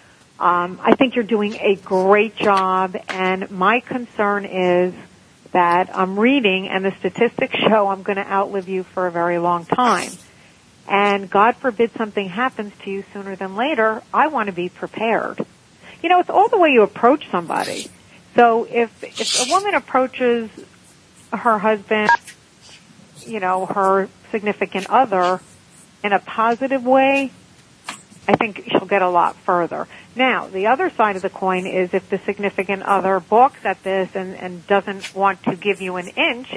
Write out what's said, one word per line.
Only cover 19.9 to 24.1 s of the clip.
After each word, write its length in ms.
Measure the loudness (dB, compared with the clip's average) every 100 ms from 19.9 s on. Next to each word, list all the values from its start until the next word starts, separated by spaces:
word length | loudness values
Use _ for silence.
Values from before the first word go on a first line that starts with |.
| 0 0 0 0 0 -2 -12 -20 -20 -20 -20 _ _ -12
her 280 | -2 2 2
husband, 500 | 0 -2 -2 -2 0 0 -2 -20 _ _ -20 -20 -20 -20 -20 -20 -12
you 140 | -6
know, 260 | -2 -2 -2
her 420 | 0 4 4 0